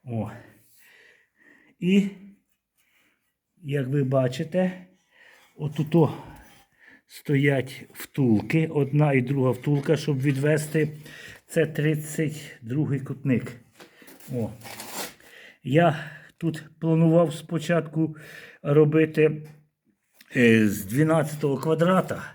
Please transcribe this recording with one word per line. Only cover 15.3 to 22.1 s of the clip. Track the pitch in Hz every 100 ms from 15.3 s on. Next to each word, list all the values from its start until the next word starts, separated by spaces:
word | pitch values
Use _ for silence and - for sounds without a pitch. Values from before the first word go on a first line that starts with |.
| - - _ 131
Я | 143 170 - - - - _
тут | 165 156 - _
планував | 165 160 165 165 165
спочатку | 151 - 165 - 170 151 160 160 156 - - - -
робити, | 151 147 151 156 156 156 151 - - - _ _ _ _ _ _ _ 135
е, | 120 110 107
з | 107 98
дванадцятого | 123 156 160 147 - 147 131
квадрата | 156 160 170 185 -